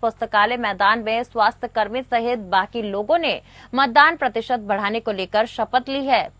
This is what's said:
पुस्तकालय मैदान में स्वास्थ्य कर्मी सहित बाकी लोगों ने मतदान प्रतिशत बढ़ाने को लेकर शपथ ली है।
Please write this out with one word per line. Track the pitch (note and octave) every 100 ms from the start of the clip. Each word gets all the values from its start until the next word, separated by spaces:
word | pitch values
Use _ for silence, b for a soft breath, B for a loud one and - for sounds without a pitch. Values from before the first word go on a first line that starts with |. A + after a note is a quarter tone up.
पुस्तकालय | A3+ - A3 G#3 G#3 A#3+
मैदान | A3 F#3+ G3+ A3+
में | G#3+ A3+
स्वास्थ्य | A#3+ A#3 G#3+ - A#3
कर्मी | A3+ G3+ A#3+
सहित | B3+ A#3+ A#3 B3 F#3+
बाकी | F#3+ G3+ A#3+
लोगों | G#3 G3 G#3 E4+
ने | D#4 F3+ B B B
मतदान | B3 C4+ C4 D4+ E4
प्रतिशत | C4 A#3 A3+ B3
बढ़ाने | G#3 G3+ G3+ A3+
को | A3+
लेकर | G3 F#3 G#3 A#3
शपथ | - A3 B3+ C4
ली | C#4
है। | C#4 A#3 D#3+ -